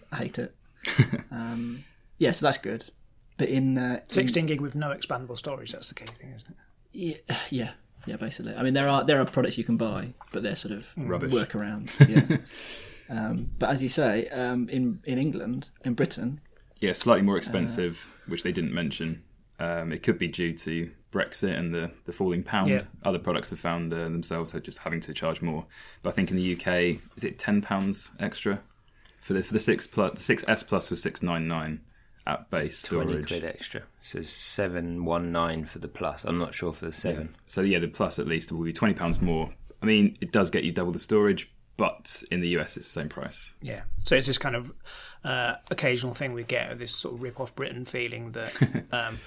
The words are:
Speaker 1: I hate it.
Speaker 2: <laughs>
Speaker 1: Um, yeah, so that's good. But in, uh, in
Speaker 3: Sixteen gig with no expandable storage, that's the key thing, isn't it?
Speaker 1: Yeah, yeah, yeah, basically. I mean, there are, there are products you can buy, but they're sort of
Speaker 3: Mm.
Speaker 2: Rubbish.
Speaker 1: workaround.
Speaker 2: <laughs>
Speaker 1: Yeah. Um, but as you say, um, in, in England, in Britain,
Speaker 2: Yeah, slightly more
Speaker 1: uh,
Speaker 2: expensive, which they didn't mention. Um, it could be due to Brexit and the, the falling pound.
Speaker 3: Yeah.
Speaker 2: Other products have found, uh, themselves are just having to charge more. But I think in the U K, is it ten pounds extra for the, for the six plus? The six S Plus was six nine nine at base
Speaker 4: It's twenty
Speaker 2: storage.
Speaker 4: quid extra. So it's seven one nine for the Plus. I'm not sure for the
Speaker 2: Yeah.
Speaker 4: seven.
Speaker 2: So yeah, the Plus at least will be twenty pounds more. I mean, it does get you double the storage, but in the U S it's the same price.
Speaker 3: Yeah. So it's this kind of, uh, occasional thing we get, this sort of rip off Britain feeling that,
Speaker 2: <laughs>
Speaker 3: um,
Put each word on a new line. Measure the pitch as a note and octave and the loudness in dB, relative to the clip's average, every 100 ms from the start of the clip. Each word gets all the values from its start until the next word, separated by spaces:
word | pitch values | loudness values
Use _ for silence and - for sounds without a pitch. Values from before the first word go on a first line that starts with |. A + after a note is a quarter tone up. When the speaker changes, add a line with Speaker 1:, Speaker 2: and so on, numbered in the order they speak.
| - | -8
Speaker 1:
I | C#3+ | -6
hate | C3 - | -4 -4
it. | B2 - - - - | -8 -10 -20 -8 -2
Speaker 2:
<laughs> | - - - - | 4 4 2 -6
Speaker 1:
Um, | A#2 A#2 A#2 A#3+ C3+ - - - - | -8 -6 -6 -6 -8 -14 -20 -10 0
yeah, | D#3 | 2
so | - D3+ | 4 2
that's | C3+ | 2
good. | - A#2 - - - - - - | -2 -6 -10 -20 -20 -20 -12 -2
But | C#3 | 2
in, | C3+ C3 C3 | 4 4 4
uh, | B2 B2 | 2 -2
in | - | 0
Speaker 3:
Sixteen | G3 B2+ F3 D#3+ | 2 4 4 2
gig | D3 | 0
with | C#3+ | -2
no | D3 D3+ | -4 -4
expandable | C#3 - B2+ B2+ A#2+ | -4 -4 -6 -6 -8
storage, | D3 C3 A#2 | -6 -8 -8
that's | - - | -8 -8
the | |
key | - | -6
thing, | - - C3 A#2 | -8 -8 -16 -16
isn't | - | -18
it? | - - _ _ | -20 -20 _ _
Speaker 1:
Yeah, | - E3+ D3+ - - - | -6 -6 -4 -4 -4 -2
yeah, | C3 A2 - _ - - | -2 -4 -8 _ -14 -10
yeah, | - | -6
basically. | A2+ - A2 | -6 -6 -8
I | G#2 | -2
mean, | C3 | 2
there | C#3 C#3 | 4 4
are, | C#3 | 4
there | C#3+ C#3 | 6 4
are | |
products | B2+ - - - | 4 2 2 0
you | |
can | A2+ A2+ | 2 2
buy, | A2 F#2+ A#2 - - | 2 -2 -6 -12 -8
but | - | -4
they're | - | -2
sort | F3 G2+ | -4 -6
of | G2+ - - | -8 -8 -6
Speaker 3:
Mm. | A#2+ | -2
Speaker 2:
Rubbish. | F2 C3 | 0 2
Speaker 1:
workaround. | B2 G2+ G#2+ G#2 G#2+ G#2 - | 0 0 -4 -4 -6 2 8
Speaker 2:
<laughs> | C#3 | 10
Speaker 1:
Yeah. | - - D3+ - - - - - - - | 10 6 0 -4 -14 -14 -12 -14 -16 -10
Um, | A2+ A2 A#2 - - | -6 -2 -2 -2 0
but | A2 | 2
as | C3+ | 2
you | C3 | 2
say, | - C3 G#2 - | 2 4 4 0
um, | B2+ B2 B2 A#2 | -2 0 0 0
in, | C3 B2 - | 2 2 0
in | - B2+ | -2 2
England, | D3 - A2 C3 - - | 2 0 -4 -4 -6 -6
in | C3 | -2
Britain, | A#2 C3 - A#2 D3 - - - - | 0 0 0 -4 -6 -12 -20 -16 -2
Speaker 2:
Yeah, | G2+ | 0
slightly | F2 A#2+ G2 | 4 6 8
more | G2+ F#2+ | 8 4
Speaker 1:
uh, | |
Speaker 2:
expensive, | - F#2+ E2 - F2 E2+ - - - | 2 0 0 0 -2 -2 -12 -14 -8
which | E2+ | -4
they | F2+ | -2
didn't | F2+ D#2+ | 0 0
mention. | E2+ D#2+ - E2 E2 - - - - | 0 -2 -2 -4 -4 -10 -20 -18 -6
Um, | E2+ E2+ E2 | -4 -2 -2
it | D#2 | -2
could | - F2+ | 2 2
be | E2+ | 0
due | - E2+ | 0 -2
to | D#2+ - E2 E2 - - | -2 -4 -4 -4 -10 -6
Brexit | F#2+ - - G2 E2 | -2 -2 0 0 0
and | E2+ | -2
the, | E2+ E2 - | -2 -4 -8
the | - | -10
falling | - F#2+ F2 | -2 0 0
pound. | - G#2 F#2+ | 0 2 4
Speaker 3:
Yeah. | B2+ - - | 2 0 -4
Speaker 2:
Other | - F2+ | -2 0
products | - D#2+ - | 0 -2 -2
have | E2+ | -4
found, | F2 E2+ E2 | -2 -2 -2
uh, | E2 | -2
themselves | E2 E2+ E2 E2 E2 | -2 -4 -4 -4 -4
are | E2 | -8
just | - - | -10 -8
having | F2 E2 | -4 -4
to | D#2+ | -6
charge | D2+ E2 D#2+ | -4 -2 -2
more. | E2+ D#2 - - - - | -2 -4 -8 -16 -20 -6
But | F2+ | -2
I | |
think | - F2+ | 2 2
in | F#2 | 2
the | |
U | F#2 F2 | 2 0
K, | - F2+ F2 D#2+ - - | 2 4 4 2 -6 -6
is | |
it | A2 - | -6 -4
ten | - G#2 | 2 2
pounds | G2+ G2 G2 G2 - - | 2 0 0 -2 -6 -6
extra | G2+ - G#2+ G2 - _ _ _ - - | -6 -2 -2 -2 -6 _ _ _ -20 -12
for | - | -2
the, | F#2+ | 0
for | - | 2
the | G#2+ | 2
six | - G2+ - | 2 2 0
plus? | - F#2+ | 0 0
The | - | 0
six | - A#2 - | 0 0 2
S | A2 | 0
Plus | - F#2+ - | 2 0 0
was | F2+ | -2
six | - - | -4 -2
nine | F2 E2+ E2 | -2 0 0
nine | D#2+ D#2 D#2 - - - - - | -2 -4 -8 -12 -20 -20 -10 -6
at | D2 - | -6 -2
base | F2 D2 | -2 -2
Speaker 4:
It's | - | -4
twenty | - E2+ D#2 | -2 0 0
Speaker 2:
storage. | D#2 D2+ | -2 -4
Speaker 4:
quid | E2+ | -4
extra. | E2 - - - - - | -6 -8 -10 -12 -12 -16
So | - F2 | -10 -8
it's | E2 | -6
seven | - - - G2 F2 E2+ F2 | -4 -2 0 -2 -2 -2 -2
one | E2+ E2+ F2 | 0 0 2
nine | E2+ E2+ D#2+ D#2 | 0 0 0 -6
for | - | -10
the | D#2+ | -10
Plus. | - F2 C#2+ | -4 -4 -4
I'm | - E2+ | -2 0
not | E2+ | -2
sure | - F2 | -2 -4
for | D#2+ E2+ | -4 -8
the | |
Speaker 2:
Yeah. | - F#2 | -4 -4
Speaker 4:
seven. | D#2 D#2 - - | -4 -6 -12 -6
Speaker 2:
So | - | 2
yeah, | G2 F2+ | 4 4
the | E2+ | 2
Plus | - F#2+ - | 0 0 0
at | D2+ | 0
least | E2 - | -2 -2
will | E2 | -2
be | E2 | -2
twenty | E2 A2 | 2 2
pounds | F#2 E2+ E2 | 4 4 4
more. | F2+ D#2+ D#2 - - - | 4 2 0 -6 -14 0
I | G#2+ | 4
mean, | G#2+ G2+ - | 8 6 4
it | F#2 | 0
does | G#2+ F2+ | 4 4
get | F2 | 2
you | D#2 | 0
double | F2 F2+ | 0 0
the | E2+ | -2
storage, | - G#2+ G#2 F2+ - - - - | 4 6 6 4 -2 -16 -12 -2
but | G#2 - - - - | -2 0 -4 -4 -2
in | F2+ | 0
the | F2 | 2
U | E2+ | 0
S | - - | 0 -6
it's | - | -6
the | - | -6
same | D2+ | -6
price. | - C2+ - - - | -6 -8 -10 -12 -12
Speaker 3:
Yeah. | C3 - - - | -10 -6 0 0
So | - C3+ | 4 4
it's | C#3 | 4
this | C3 | 2
kind | C#3+ B2 | 0 -4
of, | A#2+ - - - - - | -6 -14 -16 -16 -18 -10
uh, | C#3 B2+ A#2+ - - | -4 -2 -2 -4 -6
occasional | - C#3 B2 B2+ | -2 0 2 -2
thing | A2+ C3+ | -4 -6
we | A#2+ | -6
get, | A#2 B2 A#2+ A#2+ | -2 -2 -2 -6
this | A#2 | -4
sort | - - | -4 -4
of | A#2+ | -6
rip | B2 A#2+ | -8 -8
off | B2+ | -8
Britain | - C#3 B2 | -6 -6 -6
feeling | B2+ B2+ A#2 A2+ A#2 | -6 -4 -4 -6 -10
that, | A#2 A2+ - C3+ - - | -8 -4 2 2 2 -4
Speaker 2:
<laughs> | |
Speaker 3:
um, | B2 A2+ A2+ | -4 -4 -8